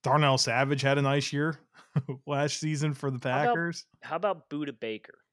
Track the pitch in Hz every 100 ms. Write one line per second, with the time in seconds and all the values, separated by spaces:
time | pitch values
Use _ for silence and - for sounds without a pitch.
0 | 131 143 143 135 - 120 139 143 135 143
1 | 139 143 139 143 156 151 _ - - 151
2 | - 131 - 143 147 - 156 151 151 135
3 | 139 127 131 131 147 156 170 170 - _
4 | - 160 202 175 _ 147 143 117 113 110
5 | - _ _